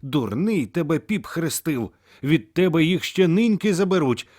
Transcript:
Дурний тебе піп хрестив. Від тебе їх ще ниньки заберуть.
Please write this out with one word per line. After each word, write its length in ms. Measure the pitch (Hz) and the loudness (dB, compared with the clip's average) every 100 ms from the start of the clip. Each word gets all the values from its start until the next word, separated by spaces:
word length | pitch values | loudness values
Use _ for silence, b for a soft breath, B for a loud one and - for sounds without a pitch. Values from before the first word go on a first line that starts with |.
Дурний 640 | 139 139 113 107 202 208 117 | -2 -4 -2 -2 -2 -2 -2
тебе 320 | - 151 160 | -4 -2 -2
піп 280 | - 208 - | -2 -6 -4
хрестив. 640 | - 165 - - 139 110 b b b | -6 -4 -4 -4 -4 -4 b b b
Від 300 | 135 156 - | 0 0 0
тебе 320 | - 180 165 | 0 2 4
їх 200 | 160 180 | 2 0
ще 240 | - - 180 | -2 0 2
ниньки 460 | 175 233 202 214 | 4 2 2 0
заберуть. 540 | 175 196 190 143 120 - | 0 2 2 2 0 -4